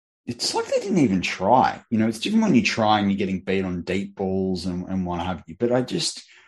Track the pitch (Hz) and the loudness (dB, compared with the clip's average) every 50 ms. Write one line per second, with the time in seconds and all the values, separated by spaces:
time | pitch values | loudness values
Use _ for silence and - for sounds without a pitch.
0 | _ _ _ _ _ - - - - - - 453 466 - 554 508 440 403 226 175 | _ _ _ _ _ -12 -8 -6 -4 -2 -2 -2 -2 0 -2 -2 0 0 2 2
1 | 139 104 95 90 85 - - - 92 101 123 131 85 58 - - - _ 120 107 | 4 4 2 0 0 -2 -4 0 2 4 6 6 4 2 0 -4 -6 _ 0 0
2 | 110 113 113 - - 196 214 226 220 196 147 117 95 - - 120 110 107 107 104 | 0 0 -2 -4 -4 0 2 2 4 4 4 4 4 2 0 2 2 4 4 4
3 | 101 101 98 95 101 92 95 90 - 98 95 98 95 90 90 87 82 - 92 98 | 4 2 2 0 0 -2 -2 -4 -2 -2 -2 0 0 -2 -4 -4 -4 -2 -4 -4
4 | 98 101 - - 98 95 95 95 95 95 92 87 85 92 90 90 87 - 95 95 | -4 -6 -6 -4 -4 -2 0 0 0 0 -2 -2 -4 -4 -6 -6 -6 -4 -4 -2
5 | 90 87 87 85 85 92 90 82 - - 80 - 120 117 120 127 127 - 190 170 | -2 -2 -4 -4 -4 -4 -6 -8 -10 -16 -6 -2 0 0 2 0 0 -2 -4 -4
6 | - - - - - - - - _ | -4 -4 -6 -10 -14 -20 -20 -20 _